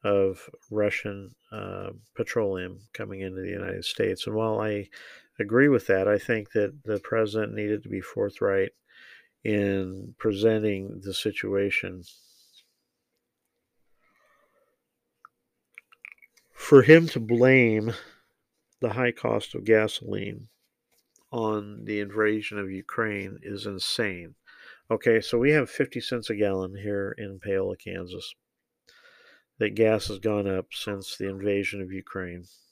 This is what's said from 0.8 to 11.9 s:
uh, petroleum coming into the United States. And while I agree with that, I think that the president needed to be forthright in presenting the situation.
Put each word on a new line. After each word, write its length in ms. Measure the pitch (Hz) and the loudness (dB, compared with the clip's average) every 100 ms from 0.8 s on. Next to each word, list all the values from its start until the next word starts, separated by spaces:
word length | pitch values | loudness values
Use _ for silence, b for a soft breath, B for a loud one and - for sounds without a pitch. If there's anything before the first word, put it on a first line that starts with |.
| 104 - 107 98 98 _ _ | 0 -2 -6 -10 -14 _ _
uh, 380 | 104 98 95 98 104 _ | -12 -10 -10 -12 -14 _
petroleum 640 | - 113 120 101 92 90 98 101 | -6 -2 0 0 -2 -6 -12 -18
coming 260 | - 104 95 | -12 -10 -8
into 220 | 95 92 | -8 -8
the 80 | 92 | -8
United 340 | 95 95 95 | -6 -6 -6
States. 420 | - - 104 95 - | -8 -2 -2 0 -4
And 80 | |
while 260 | 107 113 107 | -2 0 0
I 280 | 107 104 98 B B B B - | -2 -4 -6 B B B B -6
agree 300 | 104 117 143 | 0 4 6
with 180 | 127 - | 4 4
that, 200 | 95 98 | 2 4
I 80 | 104 | 2
think 360 | - 113 104 | 2 -4 0
that 200 | 113 101 - | 0 0 -2
the 140 | - 101 | -6 -6
president 540 | - 113 110 110 107 | -2 0 0 0 -4
needed 280 | 107 104 107 | -4 -2 -4
to 80 | 110 | -4
be 100 | 101 | -8
forthright 680 | - - 104 - 104 98 98 _ B B B B B _ | -6 -4 -4 0 2 2 0 _ B B B B B _
in 680 | 110 104 101 98 92 95 104 - | -2 0 2 0 -4 -8 -14 -4
presenting 840 | 110 98 113 110 107 98 98 104 | -2 2 2 4 0 -2 -6 -10
the 100 | 98 | -8
situation. 920 | 92 107 101 98 98 101 - 95 | -4 -4 -4 -2 0 0 -2 -4